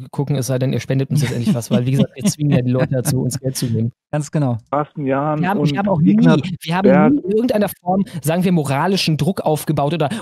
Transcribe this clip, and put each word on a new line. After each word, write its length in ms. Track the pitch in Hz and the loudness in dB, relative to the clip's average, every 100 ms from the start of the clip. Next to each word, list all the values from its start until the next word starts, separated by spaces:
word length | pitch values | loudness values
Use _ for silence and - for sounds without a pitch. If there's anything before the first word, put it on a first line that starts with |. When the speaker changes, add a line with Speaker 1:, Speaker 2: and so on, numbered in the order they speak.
| 127 | -8
Speaker 1:
gucken, 240 | - 139 143 | -6 -4 -2
es 100 | 123 | -2
sei 120 | 131 | -2
denn, 140 | 131 | -2
ihr 80 | 135 | -2
spendet 300 | - 135 135 | -2 -2 0
uns 100 | 151 | 0
jetzt 120 | 123 | 0
endlich 200 | 123 117 | -2 -2
was, 160 | 127 - | -2 0
weil, 140 | - | 0
wie 60 | 127 | 2
gesagt, 220 | 135 135 | 2 0
wir 100 | - | 0
zwingen 280 | 202 - 147 135 | -4 0 0 2
ja 60 | |
die 80 | 123 | 2
Leute 240 | 127 131 | 0 0
dazu, 260 | 131 - 127 | 0 0 0
uns 180 | 127 135 | -2 -4
Geld 160 | 135 131 | -4 -4
zu 100 | 123 | -2
geben. 260 | 113 117 - _ | -2 -2 -6 _
Speaker 2:
Ganz 180 | 156 147 | -6 -4
genau. 260 | 156 135 113 - | -2 -2 -2 -4
Speaker 3:
ersten 340 | 139 151 - | -4 -4 -4
Jahren 360 | 135 135 151 151 | -2 -2 -2 -2
Speaker 1:
Wir 60 | 175 | -2
haben, 80 | 214 | 0
Speaker 3:
und 120 | 175 | 0
Speaker 1:
wir 60 | 143 | 0
haben 100 | 202 | 0
auch 120 | 175 | 2
Speaker 3:
Ignaz 360 | 180 214 165 156 | 4 6 6 4
Speaker 1:
nie, 200 | 170 - | 2 -8
wir 120 | 160 170 | -4 0
haben 80 | |
Speaker 3:
Berg 280 | 127 143 151 | 4 6 4
Speaker 1:
nie 60 | 294 | 2
in 120 | 180 | 0
irgendeiner 360 | 214 240 214 196 - | -2 0 0 -2 -4
Form, 220 | 175 196 190 170 | -2 -2 -2 -4
sagen 220 | 147 175 | -2 0
wir, 80 | 185 | 2
moralischen 640 | 175 135 135 175 190 - 151 | 2 0 0 0 0 0 0
Druck 220 | 151 196 | 0 -2
aufgebaut 500 | - 151 - 147 143 | -2 -2 -2 -2 0
oder, 160 | 170 143 113 | 0 -2 -4